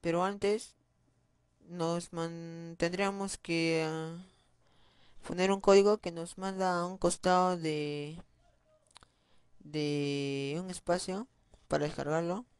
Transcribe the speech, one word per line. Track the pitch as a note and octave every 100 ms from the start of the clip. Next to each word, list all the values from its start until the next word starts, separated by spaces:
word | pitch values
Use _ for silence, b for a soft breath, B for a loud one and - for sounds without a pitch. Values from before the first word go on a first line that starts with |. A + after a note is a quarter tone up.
Pero | E3+ E3+
antes | F#3 G3+ G3+ G#3+ - _ _ _ _ _ _ _ _ _ -
nos | F3 E3 E3+ E3+
man-, | E3+ E3 E3 E3 E3 E3+ E3+
tendríamos | E3+ F3+ G3 G3 G3 -
que, | - E3 E3 E3 D#3+
ah, | D#3+ D#3+ E3+ F#3 b b _ b b b b b b -
poner | F3 F#3
un | G3
código | G3+ G3 G3+ G#3+
que | F3+
nos | E3 E3+ -
manda | F#3+ F#3+ F#3 F3+
a | F3
un | F#3+
costado | F3 - - F3+ F#3 F3+
de, | D#3+ D3+ D3 D3 D3 E3 - _ _ _ _ _ _ - _ b b b b -
de | D3 D3+ D3 D3 C#3+ C#3+ C#3 C#3 C#3 D3+
un | F#3
espacio | F#3 - F3 - F#3 B3+ _ _ - _
para | D3
descargarlo. | D3 - C#3 D#3+ E3+ F#3 B3